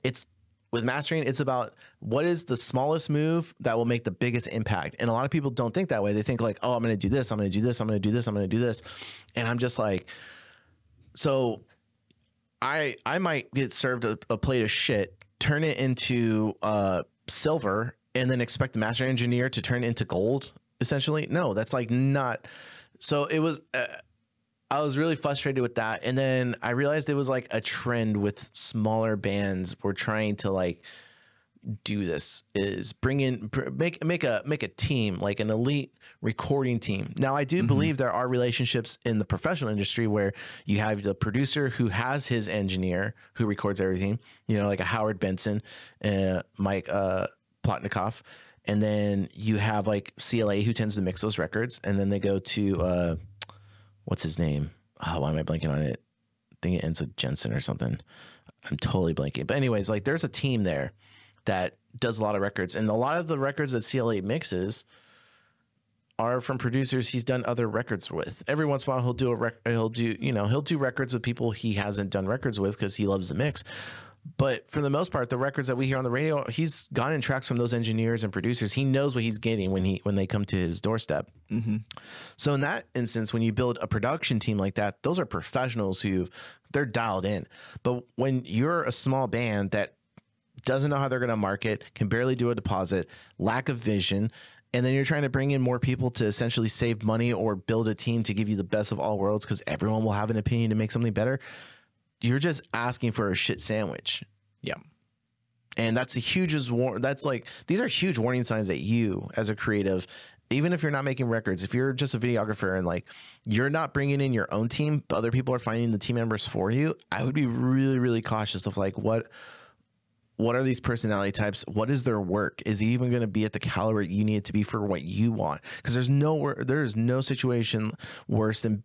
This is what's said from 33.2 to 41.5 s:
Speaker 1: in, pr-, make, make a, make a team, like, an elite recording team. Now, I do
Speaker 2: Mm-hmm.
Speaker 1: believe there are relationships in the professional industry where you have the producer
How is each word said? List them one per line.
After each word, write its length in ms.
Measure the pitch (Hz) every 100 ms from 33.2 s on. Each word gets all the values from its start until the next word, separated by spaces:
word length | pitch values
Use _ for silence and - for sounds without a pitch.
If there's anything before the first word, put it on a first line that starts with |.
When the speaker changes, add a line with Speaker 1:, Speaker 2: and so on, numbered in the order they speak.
Speaker 1:
in, 300 | 135 123 110
pr-, 180 | 135 131
make, 340 | 131 165 -
make 220 | 156 175
a, 180 | 131 110 143
make 160 | 151
a 60 | 101
team, 500 | - - 135 107 90
like, 220 | 101 101
an 100 | 107
elite 420 | 110 123 147 131 _ - -
recording 580 | 110 113 - 139 127 117
team. 320 | - 98 104 -
Now, 180 | 135 143
I 80 |
do 140 | 139 170
Speaker 2:
Mm-hmm. 80 | 226
Speaker 1:
believe 300 | 110 160 135
there 140 | 127
are 140 | 95 127
relationships 680 | 123 123 117 123 123 104 -
in 140 | 120 110
the 80 | 104
professional 440 | 95 - 170 123
industry 360 | 104 98 - 113
where 260 | 104 98 - - -
you 140 | - 101
have 240 | 107 104
the 120 | 101
producer 540 | 95 110 113 139